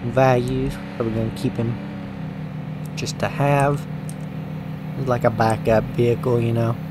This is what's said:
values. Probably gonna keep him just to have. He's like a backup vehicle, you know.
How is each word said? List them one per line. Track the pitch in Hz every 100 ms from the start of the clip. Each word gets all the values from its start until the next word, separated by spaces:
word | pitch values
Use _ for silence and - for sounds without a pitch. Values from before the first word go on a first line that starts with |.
values. | 120 127 131 123 123 131 135 - -
Probably | - 113
gonna | 110 113 -
keep | 127
him | - 117 120 - - - - - - - - - - -
just | - - -
to | 104
have. | - 143 143 139 143 - - - - - - - - - - - -
He's | 131
like | 120
a | 120
backup | 110 113 107 - 110
vehicle, | 123 - 120 117 131 120
you | 117
know. | 117 113 107 -